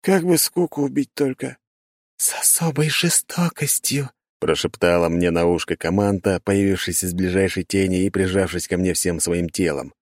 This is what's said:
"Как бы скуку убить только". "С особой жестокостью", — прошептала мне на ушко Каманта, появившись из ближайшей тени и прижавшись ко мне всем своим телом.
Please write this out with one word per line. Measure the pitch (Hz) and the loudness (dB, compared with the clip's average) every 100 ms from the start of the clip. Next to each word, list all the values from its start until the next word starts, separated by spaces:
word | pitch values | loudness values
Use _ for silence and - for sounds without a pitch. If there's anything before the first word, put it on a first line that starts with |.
"Как | - 190 | 2 2
бы | 170 165 | 4 2
скуку | - - 175 - | 2 0 -2 -2
убить | 143 135 135 | -2 -2 -4
только". | - 139 131 131 127 _ _ _ _ _ _ | -2 -2 -2 -8 -12 _ _ _ _ _ _
"С | - | -4
особой | - - - 165 147 151 | 0 0 2 0 0 0
жестокостью", — | - 175 - - - 170 - 143 - - 135 135 _ _ _ | 0 0 0 -2 -2 -2 -2 -4 -2 -2 -4 -6 _ _ _
прошептала | - 78 - - 87 87 85 | -2 0 -2 0 2 4 2
мне | 85 87 | 2 2
на | 85 85 | 2 2
ушко | 87 - 82 | 0 -2 -4
Каманта, | 82 95 101 98 101 90 | -2 0 2 0 0 -2
появившись | - 101 98 92 - 87 | 0 2 2 0 -2 -4
из | 92 | -4
ближайшей | 87 92 92 95 - | -2 0 2 0 -2
тени | 85 98 95 92 | -2 0 2 2
и | 95 | 0
прижавшись | 95 92 95 92 90 - | 0 0 0 0 -4 -4
ко | 90 | -2
мне | 92 | 0
всем | 85 92 82 | 0 -2 -2
своим | 87 87 85 | -2 -2 -2
телом. | - 87 71 67 _ | 0 -2 -2 -8 _